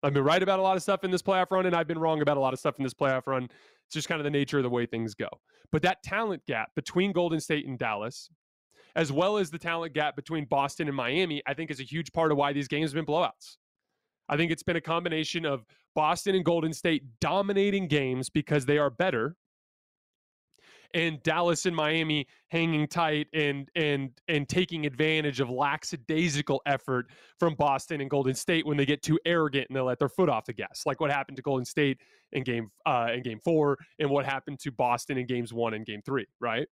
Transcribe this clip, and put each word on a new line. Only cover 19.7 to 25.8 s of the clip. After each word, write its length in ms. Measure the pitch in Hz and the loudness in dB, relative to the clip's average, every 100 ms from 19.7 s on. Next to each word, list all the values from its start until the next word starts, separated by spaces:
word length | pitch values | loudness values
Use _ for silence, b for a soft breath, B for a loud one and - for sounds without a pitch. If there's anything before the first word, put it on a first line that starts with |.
| _ _ _ _ _ _ _ _ _ b b b | _ _ _ _ _ _ _ _ _ b b b
and 300 | 170 165 151 | -2 -2 0
Dallas 420 | 160 160 175 165 185 | 0 2 2 2 0
and 100 | 165 | 0
Miami 520 | 151 165 156 151 135 b b | 2 2 2 0 -2 b b
hanging 360 | 165 165 156 151 | 0 2 2 0
tight 420 | 175 160 151 147 | 0 0 0 -2
and, 360 | 160 147 139 139 175 | -2 0 -2 -6 -2
and, 360 | 151 143 135 _ - | 0 0 -2 _ -2
and 200 | 156 143 | -2 0
taking 380 | 180 185 170 151 | -2 -2 -2 -4
advantage 540 | 123 156 156 147 127 | 0 0 2 0 0
of 100 | 127 | -2
lackadaisical 1120 | 127 143 156 | 0 0 -2